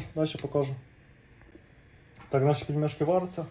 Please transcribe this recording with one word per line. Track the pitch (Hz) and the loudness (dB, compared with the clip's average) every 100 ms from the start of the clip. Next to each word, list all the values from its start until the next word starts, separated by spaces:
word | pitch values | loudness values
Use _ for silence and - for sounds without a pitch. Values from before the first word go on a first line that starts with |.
| - 156 | -4 -2
далі | 156 - | -2 -2
покажу. | - 147 135 135 - - - - - - - - - - - - - - - | -2 0 0 -4 -14 -20 -20 -20 -20 -20 -20 -20 -20 -20 -20 -20 -20 -20 0
Так, | 135 | 2
наші | 139 143 - | 4 2 0
пельмешки | 147 151 - 151 | -2 -2 0 2
варяться. | 185 185 170 160 | 2 0 -8 -10